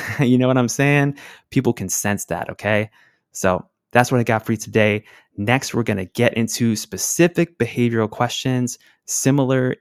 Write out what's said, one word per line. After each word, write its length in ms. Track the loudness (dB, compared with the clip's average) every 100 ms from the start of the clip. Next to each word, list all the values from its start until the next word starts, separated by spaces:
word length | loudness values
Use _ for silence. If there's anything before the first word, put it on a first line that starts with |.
| -8 -2
You 180 | 2 4
know 100 | 4
what 120 | 2
I'm 100 | 0
saying? 480 | 0 2 4 2 -2 -14 -20 _
People 240 | 0 0
can 160 | -2 -4
sense 360 | -4 -2 -4 -4
that, 220 | -6 -6
okay? 400 | -6 -2 0 -2 _ _ _ _
So 360 | -4 0 0 -4 _ _
that's 180 | 0 2
what 80 | 2
I 40 |
got 220 | 2 -2 0
for 60 |
you 60 | -4
today. 480 | 0 2 2 0 -6 -20 _ -8
Next, 360 | -2 0 0
we're 80 | -4
gonna 240 | -2 -2 -4
get 300 | 0 0 2
into 400 | -4 0 0 0
specific 840 | -4 -8 -6 2 2 2 -4 -2
behavioral 520 | -4 0 0 0 -2
questions, 680 | -2 -4 -2 -2 -2 -2 -6 _ _ -8
similar 640 | -2 2 2 2 2 0 -2